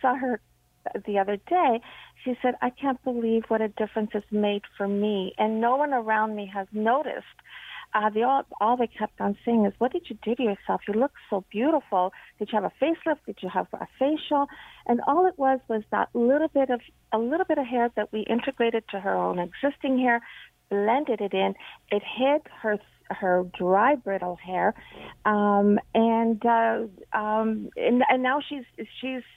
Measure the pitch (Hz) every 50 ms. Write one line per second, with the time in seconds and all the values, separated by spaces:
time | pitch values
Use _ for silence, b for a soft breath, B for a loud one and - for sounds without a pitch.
0 | - 254 247 269 254 254 240 208 - _ _ _ _ _ _ _ _ - - 202
1 | - 214 202 196 196 202 208 202 - - 349 359 339 269 226 233 B B B B
2 | B B B _ - 254 247 - - 254 247 - 247 247 - - 277 277 262 -
3 | - 262 240 240 226 226 226 226 220 - 226 214 220 208 - - 214 208 - 220
4 | 214 214 - 208 202 - 208 208 208 208 208 202 - - _ - 202 196 202 202
5 | 208 214 208 196 185 190 - - 214 220 220 220 226 240 254 277 294 294 277 240
6 | 220 220 220 214 220 220 214 208 202 190 202 202 190 - 208 214 214 226 247 285
7 | 311 262 - - - - - - B B B B B B B B B B - 214
8 | 214 214 208 214 233 254 269 269 - - - - 208 220 247 254 240 226 - -
9 | 214 - - - 202 202 202 - - 240 233 226 208 196 196 - 233 262 - 349
10 | - - 233 - - 214 240 - 262 214 196 - - - 190 185 - - 202 220
11 | 262 285 - - - - 214 190 185 - - 202 247 302 330 285 - - 208 180
12 | 180 190 B B B B B _ 214 - 226 214 190 175 - _ 269 320 330 -
13 | - 330 294 - _ - 202 - - 180 - 185 185 - - - - - _ -
14 | 262 285 311 302 - - 294 285 285 277 B B B B B B B - 240 240
15 | - - 285 339 370 370 370 - 269 269 269 254 - - 226 220 214 - 214 202
16 | 196 - - 240 233 240 277 302 320 311 - 277 269 262 247 233 - - _ _
17 | _ _ - 220 233 240 294 349 381 - 311 302 262 233 254 240 233 240 - 214
18 | 214 - - 214 - - 226 240 - 277 - - 233 233 226 226 - - - 196
19 | 190 196 190 180 180 180 180 180 175 170 - - - 285 285 - - 269 262 254
20 | 254 247 233 240 B B B B B B B _ _ _ 202 202 202 214 240 277
21 | 302 285 226 - 208 196 190 190 196 196 196 B B B B B _ _ 208 208
22 | - - - 226 254 277 294 311 - - - - - 220 208 208 - _ _ _
23 | _ - 202 - 202 185 180 180 180 180 - - 185 180 185 196 220 269 302 247
24 | - 202 196 190 180 180 175 - - 180 185 175 175 202 226 B B B B B
25 | B B B B - 214 214 208 208 208 202 202 202 208 208 208 - - - 226
26 | 226 226 226 226 233 226 226 208 - 233 233 226 226 226 226 226 226 208 185 -
27 | - - - 214 214 214 214 220 220 220 220 214 202 - - - - - 240 247
28 | 254 - 262 254 254 254 269 294 285 - 294 277 240 - _ - 220 - - -
29 | 247 262 262 254 240 - -